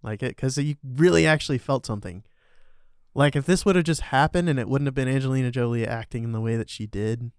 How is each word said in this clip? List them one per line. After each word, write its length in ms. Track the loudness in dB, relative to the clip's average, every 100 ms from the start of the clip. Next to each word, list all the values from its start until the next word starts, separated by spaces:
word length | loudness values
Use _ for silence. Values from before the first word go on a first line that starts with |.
Like, 200 | -8 -6
it, 140 | -6 -2
'cause 200 | -4 -2
you 180 | -4 -4
really 440 | -8 4 6 6 6
actually 300 | 2 2 -4
felt 260 | 0 -4 -2
something. 380 | -8 -8 -14 -18 _ _ -20 -20 -20 -20 _ _ 2
Like, 200 | 2 2
if 100 | 0
this 200 | 0 4
would 100 | 2
have 80 | 2
just 160 | -2
happened 480 | 0 2 2 2 0
and 100 | 0
it 100 | 0
wouldn't 180 | -2 -2
have 80 | -2
been 120 | -2
Angelina 420 | 0 0 0 -2
Jolie 360 | 0 -2 0 -2
acting 360 | -4 -8 -8 -6
in 60 |
the 80 | -4
way 160 | -2 -2
that 120 | -4
she 180 | -8 -10
did 440 | -4 -4 -4 -6